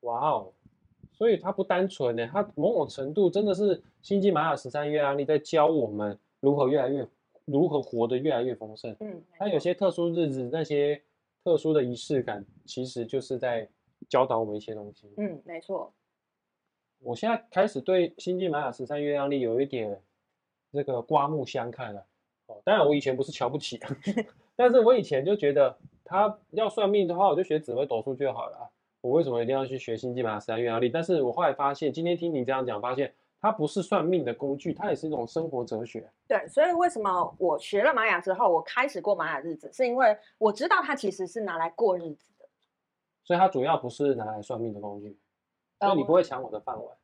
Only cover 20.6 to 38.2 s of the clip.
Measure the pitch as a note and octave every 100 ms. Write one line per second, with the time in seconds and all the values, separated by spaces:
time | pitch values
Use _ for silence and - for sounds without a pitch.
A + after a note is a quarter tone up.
20.6 | _ C#3+ C#3+ B2 A#2 D3+ C#3+ D#3 B2+ C3+
21.6 | A#2+ A#2+ A#2+ G2+ - _ _ _ _ G#2+
22.6 | - G#3 D3 D3 C#3 B2+ C3+ - B2 D3
23.6 | - A#2+ - C#3 - G3+ G#3+ _ _ -
24.6 | B3 B3 A3+ B3+ D3+ C#3 D3 G#3 C#3+ C#3+
25.6 | C3+ - - _ - F#3 G#3+ G#3 _ F#3
26.6 | G#3+ G#3+ G3+ G#3 F3+ F3 G3 D#3 F#3 D3+
27.6 | D3+ A#2+ C#3 A2+ B2 B2+ C#3 A#2 - -
28.6 | A2+ _ _ _ B2 D3 D3 A#2+ A#2 C3+
29.6 | C3+ C3 - A2 B2+ B2 A2+ G#2 - A2+
30.6 | A#2+ A2+ B2 E3 E3+ F3 B2 E3 E3+ C3+
31.6 | C#3 C#3 D3+ C3 E3+ F3 E3+ D3+ B2 C3+
32.6 | B2 G#2 A#2+ B2+ C3+ _ _ _ G#3 A3
33.6 | D3+ - E3+ D3 D#3 F3+ B2 A#2 C#3 C#3+
34.6 | E3+ C#3+ G#3 D3 D#3+ D3+ A#2 E3 D#3+ C3
35.6 | A#2+ A2 A2+ A2+ - _ _ G#3 - -
36.6 | E4 E4+ F4 F4 G3+ F3+ E3+ - F3+ D3+
37.6 | - G3+ B3+ C4 A3 F3+